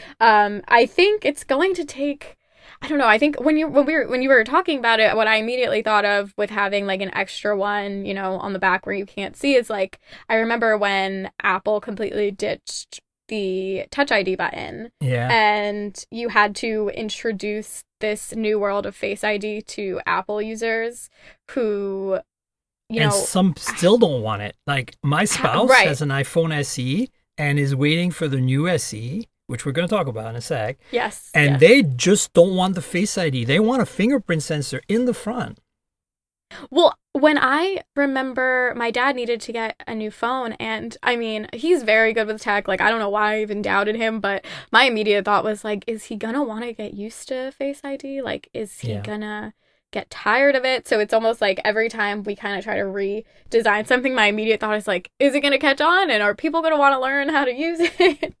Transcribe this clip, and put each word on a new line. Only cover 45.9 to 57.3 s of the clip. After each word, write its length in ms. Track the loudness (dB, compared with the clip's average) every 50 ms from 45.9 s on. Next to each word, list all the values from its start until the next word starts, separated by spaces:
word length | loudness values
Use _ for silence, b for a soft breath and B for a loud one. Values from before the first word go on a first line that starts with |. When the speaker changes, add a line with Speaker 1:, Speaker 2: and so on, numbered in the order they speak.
| -10 -10 -10
Speaker 1:
he 100 | -12 -10
gonna 280 | -8 -6 -4 -4 -2 -4
wanna 280 | -4 -6 -8 -8 -10 -10
get 200 | -10 -10 -10 -10
used 340 | -10 -12 -12 -12 -14 -12 -10
to 220 | -8 -8 -8 -10 -8
Face 280 | -8 -6 -6 -8 -8 -10
I 120 | -10 -10
D? 260 | -10 -10 -10 -8 -8
Like, 280 | -6 -6 -8 -8 -10 -12 -12
is 260 | -12 -10 -12 -12 -10
he 100 | -8 -8 -6
Speaker 2:
Yeah. 80 | -6
Speaker 1:
gonna 540 | -8 -8 -8 -8 -8 -10 -10 -10 -12 -14 -16 _ _ _ _ _ _ _
get 200 | -10 -10 -10 -10
tired 440 | -12 -6 -2 0 2 4 4 4 4
of 80 | 2 2
it?" 240 | 0 -2 -2 0
So 120 | 0 2 2
it's 140 | 2 2 2
almost 280 | 2 2 2 0 2
like 180 | 0 0 0 0 0
every 240 | 0 2 2 0 -2
time 320 | -2 -2 -4 -2 -4 -4
we 140 | -6 -6 -6
kinda 260 | -6 -6 -6 -6 -6
try 140 | -4 -4 -4
to 60 | -4 -4
redesign 1040 | -4 -4 -4 -2 -2 -4 -6 -8 _ _ _ -6 0 0 2 4 4 2 2 2
something, 260 | 2 2 2 2 2 2
my 140 | 4 4
immediate 320 | 4 2 2 2 0 0 0
thought 180 | 0 -2 -2
is, 100 | -2 -2
like, 220 | -2 -2 -4 -4 -6 _ 2
"Is 140 | 2 4 4
it 80 | 4
gonna 160 | 2 2 2
catch 240 | 2 2 2 2 2
on? 300 | 4 4 4 4 4 2
And 100 | 2 2
are 140 | 2 2 0
people 260 | 0 -2 -2 0 0
gonna 160 | 0 2 2
wanna 220 | 4 4 4 4 4
learn 280 | 0 0 0 0 0
how 160 | 0